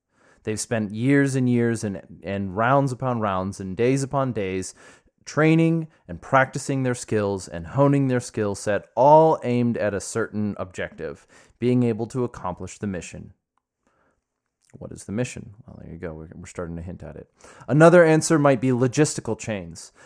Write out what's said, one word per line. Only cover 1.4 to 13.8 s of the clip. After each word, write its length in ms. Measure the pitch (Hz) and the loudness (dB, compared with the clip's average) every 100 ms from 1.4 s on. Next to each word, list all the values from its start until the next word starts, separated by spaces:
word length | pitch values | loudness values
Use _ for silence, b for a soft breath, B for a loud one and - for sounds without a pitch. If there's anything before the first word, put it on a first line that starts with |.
| 127 | 0
years 360 | 120 117 113 107 | 2 0 -2 -6
and, 160 | 95 - 82 | -8 -12 -14
and 360 | 82 98 98 92 | -8 -6 -6 -2
rounds 340 | 117 139 139 | 2 2 2
upon 300 | 127 131 120 | -2 -4 -2
rounds 400 | 107 95 95 101 | -2 -2 -4 -6
and 160 | 95 92 | -8 -2
days 260 | 120 139 | 0 0
upon 300 | 131 143 131 | -2 -4 -4
days 420 | 110 95 95 92 B B B B _ | -4 -4 -6 -8 B B B B _
training 640 | - - 156 160 165 165 156 b - | -6 2 4 4 4 0 -4 b -16
and 160 | 85 | -16
practicing 640 | - 135 131 135 - 135 | 0 2 2 -2 -6 -2
their 120 | 131 120 | -2 -4
skills 520 | - 110 101 98 - | -2 -2 0 -4 -6
and 180 | 85 85 | -12 -6
honing 440 | 135 139 143 135 | 2 4 4 2
their 100 | 123 | -2
skill 360 | - - 104 98 | -4 -4 -4 -4
set, 340 | - 98 - | -2 -2 -2
all 460 | - 139 156 160 151 123 | 2 8 8 8 4 0
aimed 320 | 123 120 98 | 0 0 0
at 160 | 101 | -2
a 80 | 98 | -4
certain 520 | - 117 107 104 104 - | -6 -4 -4 -4 -6 -6
objective, 640 | 90 95 87 - 80 71 _ b b _ | -10 -10 -12 -10 -12 -12 _ b b _
being 260 | 120 123 | 0 2
able 240 | 120 107 113 | 2 -2 -6
to 180 | 131 120 | -6 -6
accomplish 520 | - 92 85 92 - | -6 -10 -10 -12 -10
the 100 | 104 | -8
mission. 440 | 90 - 80 82 - _ _ _ _ | -8 -10 -16 -20 -20 _ _ _ _